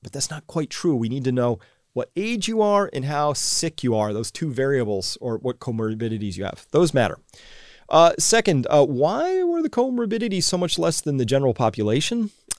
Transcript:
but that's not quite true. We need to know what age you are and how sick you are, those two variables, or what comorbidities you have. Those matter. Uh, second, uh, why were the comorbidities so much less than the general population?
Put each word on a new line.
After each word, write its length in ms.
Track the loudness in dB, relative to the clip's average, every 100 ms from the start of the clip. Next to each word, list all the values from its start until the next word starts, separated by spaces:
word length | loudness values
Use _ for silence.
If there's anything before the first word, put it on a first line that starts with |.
but 100 | -12
that's 180 | -8 -8
not 160 | -8 -8
quite 220 | -6 -6
true. 260 | -4 0
We 140 | 0 0
need 160 | -2
to 80 | -2
know 280 | 0 0 -2 _ _ _
what 160 | -8 -6
age 320 | -4 -4 -4 -2
you 140 | 0
are 300 | 2 2 0
and 140 | -4 -4
how 260 | -2 0
sick 500 | -2 -2 -2 -4 -2
you 140 | 0 0
are, 160 | 0
those 180 | -2 -6
two 220 | -6 -6
variables, 640 | -2 0 0 0 -2 -4 -6
or 160 | -6 -4
what 220 | -4 -6
comorbidities 760 | -6 -4 -4 -4 -4 -4 -6 -6
you 80 |
have. 220 | -8 -10 -2
Those 200 | 2 4
matter. 260 | 4 0 -2 _ -20 -20 -20 -20 -18 2
Uh, 240 | 6 6 6
second, 480 | 2 2 4 2 4
uh, 160 | 4
why 580 | 4 2 0 0 0 0
were 180 | 0 0
the 80 | -2
comorbidities 760 | 0 0 0 -2 -2 -2 0
so 140 | 0 0
much 200 | -2 0
less 220 | 0 0
than 160 | -2 0
the 80 |
general 300 | 2 2 2
population? 760 | 2 0 2 0 2 0 -2 -4 _ -14